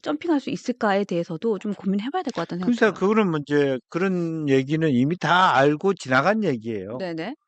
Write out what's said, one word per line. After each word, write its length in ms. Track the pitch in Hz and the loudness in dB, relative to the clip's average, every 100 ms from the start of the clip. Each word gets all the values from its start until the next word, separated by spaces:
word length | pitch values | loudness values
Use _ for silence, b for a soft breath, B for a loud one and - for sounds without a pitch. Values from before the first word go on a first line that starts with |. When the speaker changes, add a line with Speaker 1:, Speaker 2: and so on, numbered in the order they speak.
Speaker 1:
점핑할 360 | 311 302 339 294 | -6 -6 0 -2
수 80 | - | 0
있을까에 540 | 190 - 247 226 196 202 | -6 -6 -2 0 0 0
대해서도 520 | 175 170 165 233 196 | -4 -4 -4 -4 -4
좀 160 | 214 | -6
고민해봐야 480 | 196 196 202 226 359 | -6 -2 -2 -2 -6
될 100 | 359 | -6
것 80 | - | -6
같다는 240 | 170 170 190 | -6 -4 -2
생각이 120 | 233 | 2
Speaker 2:
그러니까 220 | 220 180 | 2 2
Speaker 1:
들어요. 100 | 190 | 2
Speaker 2:
그거는 220 | 220 202 | 2 2
뭐 80 | 156 143 | 0 0
이제 320 | 147 143 131 _ | 2 2 0 _
그런 600 | 170 190 180 170 160 151 | -4 -2 0 -2 -4 2
얘기는 380 | 135 135 160 160 | 2 2 0 2
이미 260 | 120 139 180 | 2 2 0
다 380 | 156 175 185 127 | 0 4 4 4
알고 380 | 143 151 196 196 | 4 2 -2 -2
지나간 480 | 131 131 151 220 | 0 2 2 2
얘기예요. 540 | 196 123 110 107 95 123 | 0 -2 -4 -8 -8 -10
Speaker 1:
네네. 360 | 180 160 175 302 | -8 -8 -10 -12